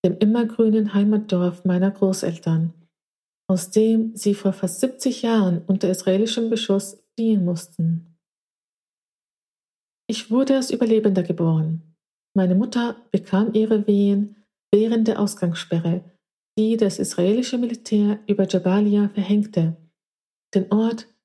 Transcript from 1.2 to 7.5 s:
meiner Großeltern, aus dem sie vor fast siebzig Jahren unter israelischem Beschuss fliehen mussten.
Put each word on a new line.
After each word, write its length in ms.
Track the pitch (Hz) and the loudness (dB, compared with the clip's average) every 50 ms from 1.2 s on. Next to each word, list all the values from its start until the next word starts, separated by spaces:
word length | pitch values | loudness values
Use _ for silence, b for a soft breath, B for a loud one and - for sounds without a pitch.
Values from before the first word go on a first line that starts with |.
| 214 - 190 175 180 180 175 - - | 0 -2 -2 0 0 0 -2 -2 -2
meiner 260 | 190 180 180 190 196 | 0 0 2 0 0
Großeltern, 840 | 196 - 202 190 185 - - 170 170 - - 165 165 160 165 165 - - _ _ _ _ _ _ _ _ _ _ _ _ _ | 0 0 0 0 0 -2 -4 -6 -6 -4 -2 -2 0 0 -2 -4 -6 -12 _ _ _ _ _ _ _ _ _ _ _ _ _
aus 240 | - 190 180 - - | -2 -2 -2 -2 0
dem 420 | - 214 220 226 226 220 226 226 226 | 2 2 4 4 2 0 0 -2 -6
sie 200 | - - 208 202 | -4 -2 -2 -2
vor 180 | - - 196 | 0 -2 -4
fast 300 | 185 - - 175 - - | -2 -2 -6 -6 -2 -2
siebzig 400 | - 254 262 - - 262 254 - | -4 -4 -4 -4 -4 -4 -4 -2
Jahren 400 | - 226 226 220 196 180 175 170 - | -2 0 2 2 2 2 0 -2 0
unter 240 | - 190 196 - 180 | -2 -2 0 0 -2
israelischem 600 | 185 185 - 190 185 196 220 226 - 240 233 226 | -2 -2 0 0 2 2 0 0 -2 -4 -2 -2
Beschuss 520 | 233 220 - - 196 196 202 - - _ _ _ _ | -2 -2 0 0 -2 -2 -2 -6 -16 _ _ _ _
fliehen 300 | - 226 226 220 196 180 | -2 0 2 2 2 0
mussten. 720 | 175 | -2